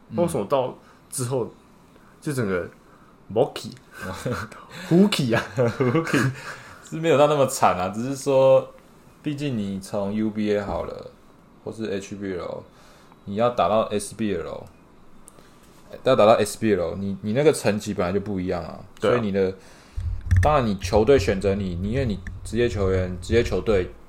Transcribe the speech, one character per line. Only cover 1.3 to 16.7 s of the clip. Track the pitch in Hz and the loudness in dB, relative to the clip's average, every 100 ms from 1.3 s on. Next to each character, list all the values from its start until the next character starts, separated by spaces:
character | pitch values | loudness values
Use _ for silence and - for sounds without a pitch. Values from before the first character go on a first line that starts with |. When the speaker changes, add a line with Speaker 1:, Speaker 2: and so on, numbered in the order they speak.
| 131 104 - - - - - - - | -4 -4 -10 -20 -20 -20 -20 -20 -12
Speaker 2:
就 | 160 | -6
整 | 139 104 | -4 -2
个 | 92 82 - - - - - - | -2 -4 -12 -20 -20 -20 -20 -6
monkey、 | 101 135 - 123 - - - 92 92 131 | -2 -2 -2 -14 -16 -20 -14 -12 -8 -6
Speaker 1:
<laughs> | 98 101 - - - - | -6 -8 -14 -18 -12 2
Speaker 2:
胡 | 165 202 | 6 6
key | - 135 | 4 0
啊？ | 113 - - 120 - | 0 -2 0 0 0
Speaker 1:
胡 | 127 151 | 0 0
key | 165 143 127 127 - - - - | 0 0 0 -2 -12 -16 -18 -20
是 | - 160 | -12 -4
没 | 165 | 2
有 | 139 | 4
到 | 147 | 6
那 | |
么 | 151 131 | 4 0
惨 | - 110 90 | 2 2 2
啊， | 92 | -2
只 | 104 | -4
是 | 123 | -6
说， | 135 143 135 135 131 131 - - - - - | -6 0 4 6 6 2 -10 -20 -20 -20 -12
毕 | 151 | -8
竟 | 143 147 117 | -6 -4 -4
你 | 101 98 | -4 -6
从 | 98 107 98 | -6 -4 -4
U | 107 110 | -2 -2
B | 104 104 | -2 0
A | 101 | 0
好 | 98 82 | -2 -6
了， | - - - - - - - - | -6 -10 -14 -20 -20 -20 -20 -16
或 | 107 | -14
是 | 107 110 | -8 -6
H | 98 - 98 | -6 -8 -10
B | 101 | -8
L， | 90 82 - - - - - - - | -6 -8 -10 -14 -20 -20 -20 -20 -18
你 | - 101 | -8 0
要 | 120 | 0
打 | 120 87 | 2 2
到 | 110 107 | 2 0
S | 104 - | -2 -6
B | - 107 | -4 -4
L， | 87 78 - - - - - - - - - - - - - - - | -2 -6 -10 -14 -20 -20 -20 -20 -20 -20 -20 -20 -20 -20 -20 -20 -4
要 | - | 2
打 | 127 104 | 6 8
到 | |
S | 117 107 - | 8 4 0
B | 113 | 2